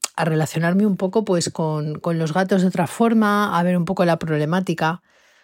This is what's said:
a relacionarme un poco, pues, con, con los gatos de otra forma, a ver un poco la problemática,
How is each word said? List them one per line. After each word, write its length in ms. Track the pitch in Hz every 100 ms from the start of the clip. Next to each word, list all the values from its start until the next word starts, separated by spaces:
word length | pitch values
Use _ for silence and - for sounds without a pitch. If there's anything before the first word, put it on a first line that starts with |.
| - -
a 100 | 165
relacionarme 640 | 156 156 160 165 190 214
un 100 | 185
poco, 260 | 185 220
pues, 280 | 208 175 -
con, 480 | - 160 156 151 151
con 180 | 170 165
los 160 | 160
gatos 300 | 180 190 196
de 60 | 185
otra 180 | 180 160
forma, 680 | - 233 226 214 208 208 175
a 20 |
ver 160 | 175 180
un 80 | 170
poco 200 | 185 175
la 120 | 165
problemática, 880 | 160 151 151 180 185 165 160 170 _ _ _ _